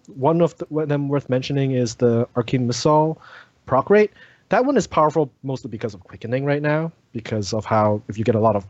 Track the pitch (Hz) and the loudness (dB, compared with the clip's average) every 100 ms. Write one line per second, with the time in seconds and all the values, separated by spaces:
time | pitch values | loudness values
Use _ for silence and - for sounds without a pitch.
0 | - 139 139 165 170 - 170 147 156 147 | -16 -2 2 4 2 0 -6 -4 -2 -2
1 | 143 143 - 127 131 139 135 127 120 - | 0 -2 0 -4 -2 -2 0 0 -2 0
2 | 120 117 123 - 113 131 120 120 160 151 | 2 2 0 -4 -2 -2 -2 0 2 2
3 | 156 160 - - - _ - 131 - 208 | 2 -4 -14 -20 -20 _ -2 -2 4 4
4 | 214 - - _ _ 202 254 262 - - | 4 -2 -20 _ _ 0 2 0 0 0
5 | 156 160 143 _ 135 131 117 107 113 95 | 2 2 -2 _ -8 -8 -8 -8 -10 -10
6 | - - 110 127 143 143 151 151 165 - | -20 -16 -6 -4 -2 -2 0 -2 -4 -10
7 | _ 117 113 110 101 110 - 110 107 104 | _ -12 -6 -4 -4 -6 0 2 2 0
8 | - 104 113 110 113 101 | -6 -4 0 2 2 2